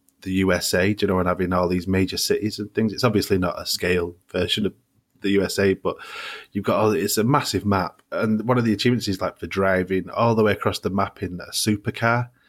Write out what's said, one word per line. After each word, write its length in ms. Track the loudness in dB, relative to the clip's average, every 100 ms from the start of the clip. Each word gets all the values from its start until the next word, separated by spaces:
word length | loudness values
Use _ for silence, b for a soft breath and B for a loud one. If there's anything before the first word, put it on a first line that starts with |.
| _ _
the 80 | -4
U 180 | 2 2
S 220 | 2 2
A, 200 | 2 2
do 120 | 2 2
you 20 |
know, 120 | 2
and 80 | 2
having 240 | 0 0
all 160 | 2 2
these 180 | 0 0
major 300 | 0 0 -2
cities 420 | -2 0 -2 -6
and 120 | -6
things. 180 | -2 -2
It's 140 | 0 0
obviously 320 | 0 2 0
not 220 | 0 -4
a 60 | -6
scale 520 | -4 -2 0 -2 -8 _
version 380 | -4 -2 -2 -4
of 80 | -6 _ _ _ _
the 80 | 0
U 120 | 2
S 140 | 2 2
A, 180 | 2 2
but 200 | -2 -6 B B B B B
you've 140 | -4 0
got 120 | 2
all, 140 | 2
it's 260 | 2 0 0
a 60 |
massive 420 | 2 2 0 -2 2
map, 360 | 0 0 -8 _
and 340 | -2 0 0 2
one 120 | 2
of 80 | 2
the 80 |
achievements 340 | 2 2 0 -2
is, 140 | -2
like, 180 | -4 -6
for 80 | -6
driving 600 | 0 2 2 2 -2 -2
all 260 | 0 2 4
the 80 |
way 80 | 2
across 280 | 2 -2 -2
the 100 | -2
map 340 | -2 -2 -4
in 160 | -8 -8
a 120 | -8
supercar, 800 | -4 0 0 -2 -2 0 0 -2 b